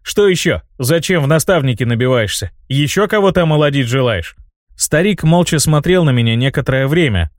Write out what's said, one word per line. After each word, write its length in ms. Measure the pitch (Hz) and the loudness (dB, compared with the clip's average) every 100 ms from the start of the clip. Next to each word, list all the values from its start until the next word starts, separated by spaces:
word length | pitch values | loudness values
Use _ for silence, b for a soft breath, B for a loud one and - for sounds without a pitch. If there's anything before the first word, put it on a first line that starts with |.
Что 240 | - - 202 | -6 0 2
ещё? 340 | 180 170 87 - - | 2 -2 -4 -6 -8
Зачем 460 | 123 165 - 175 | -2 -2 0 -2
в 40 | 139 | 2
наставники 560 | 160 - 175 131 113 | 0 2 0 0 -2
набиваешься? 680 | 120 117 127 127 104 - 98 - - | -2 0 0 0 -2 -6 -10 -14 -6
Ещё 380 | 135 147 185 208 | -2 -2 0 0
кого-то 340 | 214 196 180 | 0 0 2
омолодить 460 | 165 151 147 139 120 | 2 2 2 0 -2
желаешь?" 480 | 135 123 98 - - - _ _ - | 0 0 -2 -6 -14 -20 _ _ -8
Старик 480 | - 151 196 190 | -2 0 0 0
молча 340 | 160 170 170 156 | 2 2 2 0
смотрел 460 | 156 151 160 185 | 0 0 2 2
на 80 | 156 | 2
меня 240 | 123 117 113 | 2 0 0
некоторое 500 | 135 147 131 135 135 | -2 -2 -2 -2 0
время, 460 | 160 151 98 80 | 0 0 0 -4